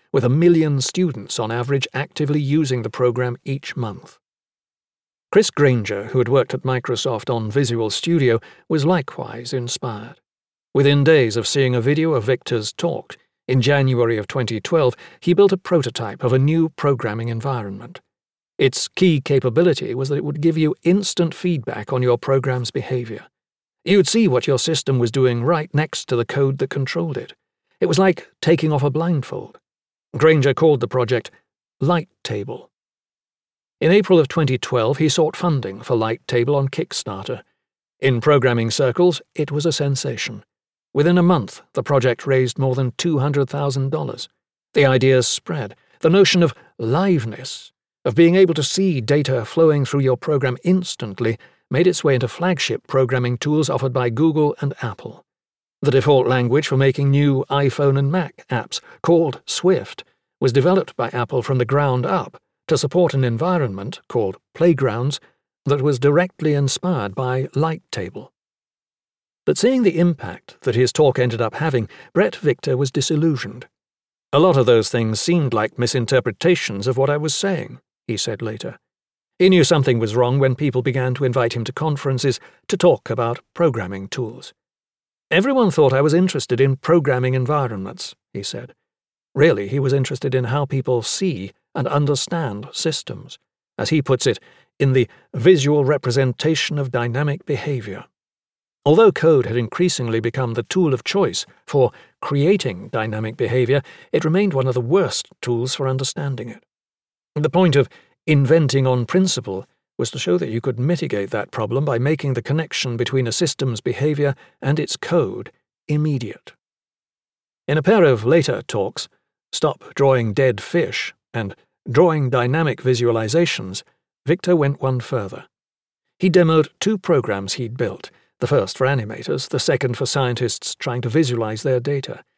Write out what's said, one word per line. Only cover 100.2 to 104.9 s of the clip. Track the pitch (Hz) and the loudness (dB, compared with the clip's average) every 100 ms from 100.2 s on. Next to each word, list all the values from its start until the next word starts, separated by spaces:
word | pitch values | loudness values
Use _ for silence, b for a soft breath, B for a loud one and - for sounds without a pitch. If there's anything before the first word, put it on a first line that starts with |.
| 113 135 123 | -2 -4 -4
the | 117 | -4
tool | - 185 165 | -4 0 0
of | 127 | 0
choice | - 202 147 90 - b | -2 -2 -2 -2 -10 b
for | - 143 123 b b b | -4 2 2 b b b
creating | - 143 151 202 123 90 107 | -4 0 2 2 0 -8 -8
dynamic | 113 110 107 110 - | -6 -4 -4 -6 -4
behavior, | 117 127 120 139 B B B | -2 0 2 0 B B B
it | - | -2
remained | 156 180 208 | 0 0 0
one | 135 131 | 0 0
of | |
the | 123 | -2
worst | 120 | 0